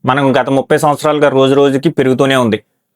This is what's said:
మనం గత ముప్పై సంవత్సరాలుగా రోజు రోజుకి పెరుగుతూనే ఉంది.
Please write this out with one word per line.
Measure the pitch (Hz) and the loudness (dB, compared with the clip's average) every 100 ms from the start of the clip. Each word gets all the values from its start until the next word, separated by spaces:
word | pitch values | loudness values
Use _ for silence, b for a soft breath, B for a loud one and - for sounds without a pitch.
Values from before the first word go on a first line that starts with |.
| 135 | -2
మనం | 135 139 127 | 0 0 0
గత | 131 | 0
ముప్పై | 135 123 151 | -2 0 0
సంవత్సరాలుగా | 151 139 151 151 143 | 0 -2 -2 0 0
రోజు | 131 135 | 2 2
రోజుకి | 139 139 135 156 | 2 2 0 -2
పెరుగుతూనే | 147 131 127 135 135 | -2 -2 0 0 0
ఉంది. | 117 107 _ _ _ | 0 -2 _ _ _